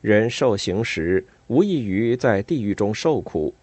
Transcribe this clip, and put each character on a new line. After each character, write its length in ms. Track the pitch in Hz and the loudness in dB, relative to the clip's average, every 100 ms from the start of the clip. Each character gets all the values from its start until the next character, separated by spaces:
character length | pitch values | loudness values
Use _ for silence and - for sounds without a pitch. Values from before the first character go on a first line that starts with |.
人 280 | - 104 113 | 4 2 2
受 280 | - 135 101 | 0 0 0
刑 260 | - 92 | -2 -2
时 420 | 117 - 80 92 - _ _ | -2 -4 0 0 -2 _ _
无 160 | 123 | 2
异 180 | 208 170 | 2 0
于 360 | 110 95 117 123 | -2 -2 0 0
在 240 | 135 101 | 0 0
地 200 | 101 160 | 0 -4
狱 120 | 104 | -2
中 200 | 95 104 | -2 -2
受 280 | 113 165 139 | 0 0 -2
苦 320 | 80 87 76 - | -2 -4 -4 -6